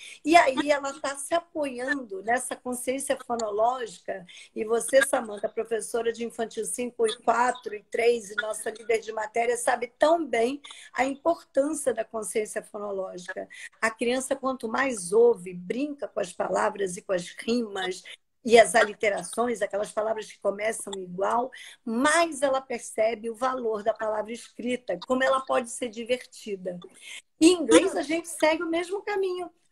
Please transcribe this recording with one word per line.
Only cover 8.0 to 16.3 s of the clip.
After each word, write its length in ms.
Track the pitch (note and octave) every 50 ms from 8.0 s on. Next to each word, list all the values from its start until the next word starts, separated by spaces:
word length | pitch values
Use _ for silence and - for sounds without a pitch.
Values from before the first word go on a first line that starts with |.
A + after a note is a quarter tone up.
| A3+ A#3+ A#3+ A#3 G#3 F#3+
e 60 | G#3+
nossa 340 | G#3+ G#3+ G#3+ G#3+ - - A#3
líder 300 | A3 - A3+ G#3+ A3+ A3
de 120 | G#3+ G#3+ A3
matéria, 440 | A3 G#3+ G3+ - A3+ A#3 A#3+ A#3+ A3+
sabe 340 | - C4+ B3 A#3+ A#3+ A#3+ _ -
tão 280 | D4+ D4+ E4 E4+ D#4+
bem 360 | B3+ A3+ A#3 A3+ B3 C#4 D4 - - - - - - -
a 100 | - B3+
importância 880 | C4+ C#4 C4+ - E4 E4+ - - _ - C4+ C#4 D4+ D#4+ D4+ - C4 A3+
da 140 | A3+ A3
consciência 560 | - - A3 G#3+ G#3 - A3+ G#3+ G3+ - G#3+ G3
fonológica. 840 | - - G#3+ G3+ G#3 G3+ F#3+ F#3 F#3 F#3 F3+ F3+ - - G3 F#3+ - - - - - _ - -
A 80 | A3+
criança, 440 | A3+ - B3 A#3 B3 C4 B3+ - C#4
quanto 320 | C4+ - C4 C4 B3+ -
mais 460 | A3 A3+ B3 C4+ C4+ B3 G3+ F3 E3+ G3+
ouve, 400 | A3+ A#3 A#3+ A3+ F#3 F3 F#3+ F3+
brinca 560 | F3 F3+ F3+ G#3+ B3 C#4+ D4+ C#4+ C#4+ G#3+ G3
com 120 | - -
as 120 | G3+ F3+